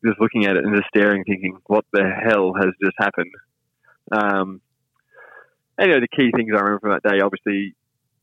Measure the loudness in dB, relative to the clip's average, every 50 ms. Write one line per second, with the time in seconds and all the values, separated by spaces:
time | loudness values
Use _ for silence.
0 | 0 -2 0 0 0 0 0 0 0 2 0 0 0 0 0 0 -2 0 0 2
1 | 2 2 2 0 -2 -4 -6 -4 -4 -10 -10 -10 _ _ 0 0 0 _ 0 0
2 | 0 0 -2 -2 0 0 2 2 2 0 0 0 0 0 -2 _ -4 -4 -2 -2
3 | -4 -4 -2 -4 -8 -8 -10 -20 -20 _ _ _ _ _ _ _ _ _ _ _
4 | _ -6 -4 -2 -2 0 -2 -2 -4 -4 -8 -16 _ _ _ _ _ _ _ _
5 | _ _ _ -20 -20 -20 -20 -20 -20 _ _ _ _ _ _ -2 0 2 2 2
6 | 2 0 0 0 0 2 2 0 -2 0 0 0 2 2 0 0 0 -2 -2 0
7 | _ 0 2 2 2 0 -2 -4 _ -4 -4 -4 -4 -6 -10 _ _ _ _ _
8 | _ _ _ _